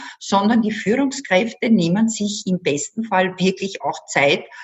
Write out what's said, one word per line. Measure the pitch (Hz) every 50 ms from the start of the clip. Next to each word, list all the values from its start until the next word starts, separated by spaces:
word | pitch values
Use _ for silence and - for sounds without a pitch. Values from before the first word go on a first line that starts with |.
| - - - -
sondern | - - 202 196 202 214 240 220
die | 220 214
Führungskräfte | 220 - - 185 226 269 285 269 - - - - 185 185 233 226 - - - 247
nehmen | 226 190 170 165 175 208 226 226
sich | - - 208 208 202 - -
im | 190 185 175
besten | - 151 143 143 - - - 226 226
Fall | 226 190 185 185 185 185 175
wirklich | 180 190 185 - 190 196 - -
auch | - 143 - - - -
Zeit | - 160 139 143 147 139 - - - -